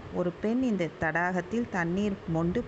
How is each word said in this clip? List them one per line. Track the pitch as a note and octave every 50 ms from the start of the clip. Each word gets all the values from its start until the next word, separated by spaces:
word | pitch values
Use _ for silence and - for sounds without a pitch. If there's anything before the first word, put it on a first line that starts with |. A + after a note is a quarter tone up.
| - - -
ஒரு | F3+ F3 F3 E3+ -
பெண் | - G#3+ A#3 B3+
இந்த | C4 B3 G#3 F3+ E3+ D3+ - -
தடாகத்தில் | E3 D#3+ D#3 E3+ F3 F3+ F3+ F3+ E3+ F3 A3 A#3 A#3+ A#3
தண்ணீர் | - F#3 E3+ E3+ F3 G3 G#3 G#3 G3 - -
மொண்டு | - E3 D#3+ E3 E3+ F#3 A#3+ A#3